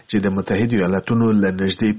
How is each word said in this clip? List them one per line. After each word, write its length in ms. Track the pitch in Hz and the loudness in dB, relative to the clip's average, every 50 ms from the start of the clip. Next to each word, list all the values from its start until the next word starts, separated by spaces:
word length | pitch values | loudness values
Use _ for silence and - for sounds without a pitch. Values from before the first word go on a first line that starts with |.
| - - | -8 -4
چې 80 | - 107 95 | -2 0 0
د 20 | 101 95 98 | 0 -2 -2
متحدو 420 | 92 - 107 95 113 120 120 107 | -2 -2 -2 0 0 0 0 0
ایالتونو 460 | 92 87 95 95 - - 120 117 117 113 107 104 98 | 0 0 0 -2 -2 0 0 2 2 2 2 2 2
له 80 | 95 92 92 | 0 0 -2
نږدې 300 | 98 98 - - 113 107 104 | -2 -2 -2 0 0 -2 -2